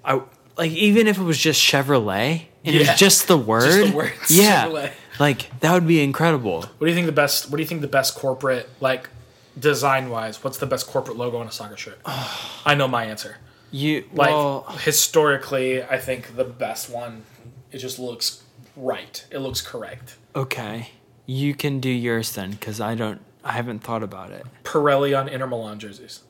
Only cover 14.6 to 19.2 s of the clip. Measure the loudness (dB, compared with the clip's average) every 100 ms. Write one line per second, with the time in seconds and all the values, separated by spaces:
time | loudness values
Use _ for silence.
14.6 | -10 -4 0 0 2 4 4 2 -2 -2
15.6 | 0 -2 -2 -4 -4 -8 -8 -6 -6 -4
16.6 | -8 -6 -10 -10 -10 -14 -20 -20 -20 -20
17.6 | _ -14 -12 -10 -10 -6 -8 -8 _ -20
18.6 | -20 -8 -6 -6 -10 -18